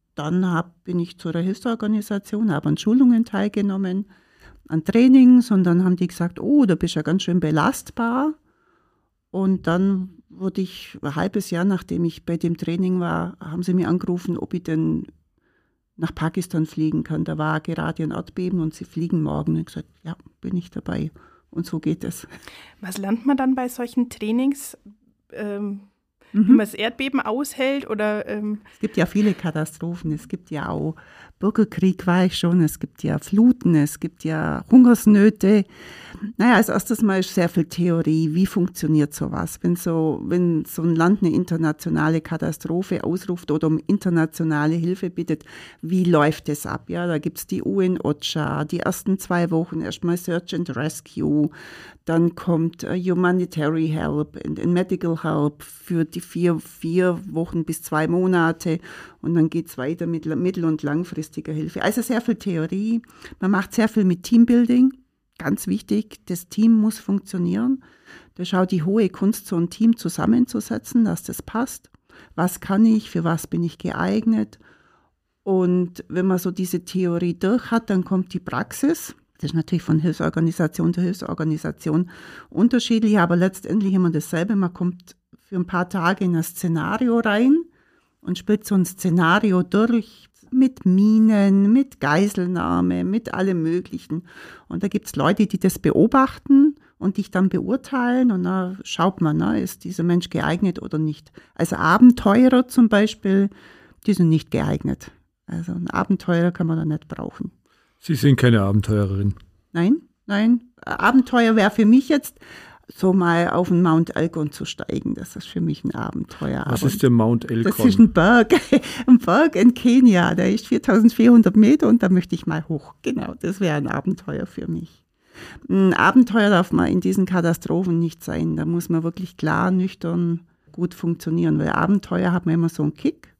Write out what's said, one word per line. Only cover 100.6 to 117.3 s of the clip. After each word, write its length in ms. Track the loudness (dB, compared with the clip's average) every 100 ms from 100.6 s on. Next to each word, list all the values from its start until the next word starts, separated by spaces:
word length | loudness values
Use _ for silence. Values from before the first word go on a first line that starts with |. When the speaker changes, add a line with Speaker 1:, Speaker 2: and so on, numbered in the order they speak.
| -2 -2
Speaker 1:
oder 180 | -6 -4
nicht. 320 | -4 -6 _ -20 _
Also 220 | _ -4 0
Abenteurer 920 | 2 8 8 8 4 4 6 4 2
zum 200 | 4 4
Beispiel, 600 | 4 0 -2 0 2 0 -4 -20 -20 _ _ -2
die 80 |
sind 140 | 2 4
nicht 220 | 2 0
geeignet. 600 | -4 -2 -2 -4 -8 -10 _ _ _ -12
Also 260 | -10 -8
ein 160 | -8 -6
Abenteurer 640 | -4 -2 -2 0 0 0
kann 140 | -2 -4
man 100 | -2
da 60 |
nicht 220 | -4 -6 -8
brauchen. 440 | -12 -12 -10 -14 -14 _ _ _ _
Speaker 3:
Sie 160 | -6
sind 220 | 0 4 4
keine 260 | 6 4
Abenteurerin? 720 | 4 0 0 0 0 -2 -2 -4 -12 _ _
Speaker 1:
Nein, 240 | -2 2 0 -2 _ -6
nein. 340 | 0 2 2 -2 _
Abenteuer 720 | -10 -2 4 4 4 2 4 4
wäre 140 | 2
für 160 | 4 6
mich 220 | 6 6
jetzt, 300 | 0 0 -16 -20 -20 -20 -20 _
so 240 | -4 2
mal 380 | 2 2 2 2
auf 180 | 0 2
den 140 | 2
Mount 320 | 4 2 2
Elgon 380 | -2 -4 -2 -6
zu 120 | -6
steigen. 500 | -12 -10 -8 -6 -6
Das 200 | -8 -10
ist 120 | -16 -12
für 140 | -6
mich 220 | -4 -4
ein 80 | -6
Abenteuer. 680 | -6 -8 -8 -10 -8 -6 -4 -4
Speaker 3:
Was 140 | -2
Speaker 1:
Aber 100 | -2
Speaker 3:
ist 100 | 0
der 80 | 2
Mount 400 | 4 4